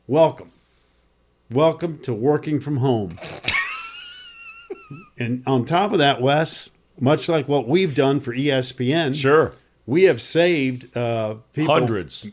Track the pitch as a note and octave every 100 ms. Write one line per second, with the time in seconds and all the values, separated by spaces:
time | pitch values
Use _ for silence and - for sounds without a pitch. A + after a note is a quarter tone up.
0 | - D3 D#3+ - E2+ _ _ _ _ _
1 | _ _ _ _ - A#2+ D#3+ D#3+ F3 D#3
2 | - G#2+ C3 D3 D3+ D3 C#3+ C#3 C3+ A#2
3 | F#2+ E2+ - - - C6+ C6 C6+ C6+ C6+
4 | C6+ C6+ C6+ C6+ C6+ C6+ C6+ C6+ C6+ C#3
5 | - - A#2 B2+ C3+ C3 A2+ E3+ G3+ G3
6 | C#3+ A#2+ B2+ D3 D#3+ - - _ _ -
7 | B2 B2+ - D#3+ C3 C#3+ A#2 E3+ F3+ C3+
8 | C3+ C#3 B2+ A#2+ C#3+ C3 B2+ - B2 D#3+
9 | D3+ D3 C3 D3+ C#3 - _ _ - D3+
10 | F#3+ A#2+ - D#3+ F3 E3 C3 B2+ A#2+ A#2+
11 | A#2+ A2+ A2 A2 - D3 D#3 D#3 A#2+ G#2+
12 | E2+ - G#2